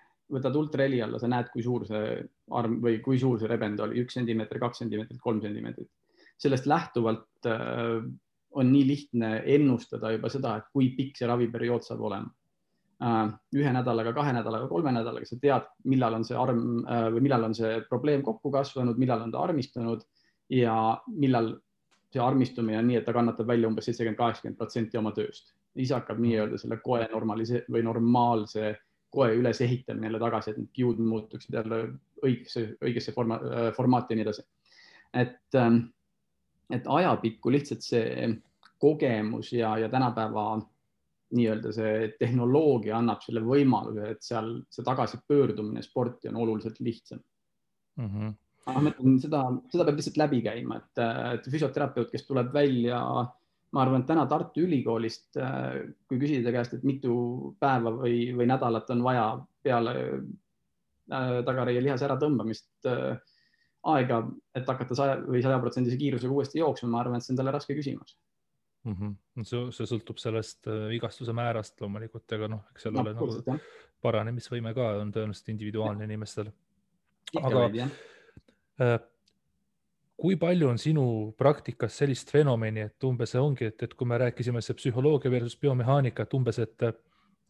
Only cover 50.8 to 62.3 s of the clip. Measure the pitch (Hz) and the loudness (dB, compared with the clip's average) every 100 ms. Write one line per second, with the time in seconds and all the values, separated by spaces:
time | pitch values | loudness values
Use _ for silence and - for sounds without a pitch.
50.8 | - - 117 127 120 120 131 151 143 147 | -8 -2 -2 0 -4 -4 -4 -2 0 0
51.8 | 139 127 117 123 - 135 123 143 143 123 | -2 -2 -4 -6 -2 -2 2 4 4 4
52.8 | 120 120 123 127 123 - _ _ _ 139 | 0 0 0 -2 -2 -8 _ _ _ 2
53.8 | 127 131 131 160 139 156 - 143 180 139 | 4 4 4 2 2 0 0 0 2 2
54.8 | 113 113 113 - _ 131 131 131 127 131 | 2 0 -2 -6 _ -6 -4 -4 -4 -6
55.8 | - - _ 127 147 139 117 120 120 131 | -8 -14 _ -2 0 2 2 0 -2 -2
56.8 | 135 135 127 120 120 127 139 - 139 127 | -2 -2 0 0 -2 -4 -10 -2 2 2
57.8 | 117 117 123 120 120 123 120 131 127 113 | 0 0 0 2 0 2 2 2 2 0
58.8 | - 120 123 123 110 123 - _ 131 123 | 0 0 2 2 0 -2 -10 _ 0 2
59.8 | 117 131 - 67 - - _ _ _ _ | 0 -2 -4 -6 -8 -14 _ _ _ _
60.8 | _ _ - 135 127 123 127 131 123 123 | _ _ -8 -4 0 0 0 0 0 2
61.8 | 135 135 139 131 147 | 2 0 0 0 2